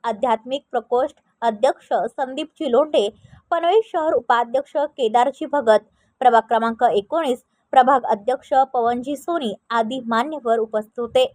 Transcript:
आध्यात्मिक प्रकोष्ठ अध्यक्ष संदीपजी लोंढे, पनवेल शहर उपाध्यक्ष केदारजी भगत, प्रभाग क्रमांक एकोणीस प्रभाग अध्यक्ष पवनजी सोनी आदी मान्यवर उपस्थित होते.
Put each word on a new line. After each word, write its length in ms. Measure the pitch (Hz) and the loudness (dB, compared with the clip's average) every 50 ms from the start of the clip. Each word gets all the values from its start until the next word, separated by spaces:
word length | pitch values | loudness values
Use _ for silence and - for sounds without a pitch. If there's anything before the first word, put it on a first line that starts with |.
| - | -4
आध्यात्मिक 580 | 233 220 202 226 254 226 220 220 247 262 285 _ _ | -6 -4 -2 0 0 0 -2 _ -8 -10 -10 _ _
प्रकोष्ठ 440 | - 240 226 _ 247 240 262 - - _ _ _ _ _ | -6 -6 -4 _ 0 0 0 -2 -4 _ _ _ _ _
अध्यक्ष 460 | - 233 226 202 220 269 - - - _ 277 | -4 -4 -2 2 0 0 0 -2 -6 _ -2
संदीपजी 760 | 214 175 240 _ - 277 254 262 269 311 302 _ _ 320 277 | -2 -2 -4 _ -6 -6 -6 -6 -8 -10 -10 _ _ -4 0
लोंढे, 360 | 233 240 302 311 302 302 208 202 - _ _ - - - _ _ | 2 2 2 2 0 0 0 0 -4 _ _ -20 -20 -20 _ _
पनवेल 280 | 349 339 330 339 370 440 453 | -4 -2 0 2 2 2 0
शहर 300 | - - 349 311 320 - | 0 -4 -2 -2 0 -2
उपाध्यक्ष 580 | 494 247 _ 247 233 240 233 233 262 277 - _ | -2 0 _ 0 0 0 0 -2 -4 -4 -4 _
केदारजी 720 | 311 285 294 _ - - 220 214 240 247 277 262 - 311 | -4 -4 -4 _ -4 -4 0 2 2 2 2 -2 -6 -10
भगत, 420 | 269 262 285 247 220 214 208 214 _ _ _ _ _ _ _ | -4 -4 -2 2 4 2 2 2 _ _ _ _ _ _ _
प्रभाग 220 | - 254 233 226 | 2 4 4 4
क्रमांक 420 | 226 - 247 226 220 226 233 226 247 | 2 2 -2 0 0 -2 -2 0 0
एकोणीस 560 | 233 - 208 202 _ - 330 330 277 247 247 _ _ _ _ _ _ | 0 2 0 -2 _ -4 -4 -2 -2 -4 -4 _ _ _ _ _ _
प्रभाग 320 | - 269 247 247 285 262 - | 4 4 6 6 4 2 2
अध्यक्ष 500 | - - 208 202 233 254 269 - - 294 262 269 262 - | -2 -4 -2 -2 -4 -4 -4 -4 0 2 2 2 2 0
पवनजी 420 | 254 233 233 240 247 247 262 294 | -2 0 0 -2 -4 -4 -6 -8
सोनी 380 | 262 - - 339 339 285 220 196 - _ _ | -8 -6 -6 -4 -4 -4 -6 -8 -10 _ _
आदी 300 | 233 233 226 220 254 262 247 226 | -2 -2 -2 -2 -4 -8 -6 -4
मान्यवर 500 | 233 226 247 302 311 294 233 240 226 233 | -2 -2 -2 -4 -6 -8 -2 -2 0 0
उपस्थित 420 | 220 220 220 214 214 214 _ - | -2 -2 -4 -6 -6 _ _ -10
होते. 260 | 240 233 - 254 254 - | -10 -2 0 0 0 0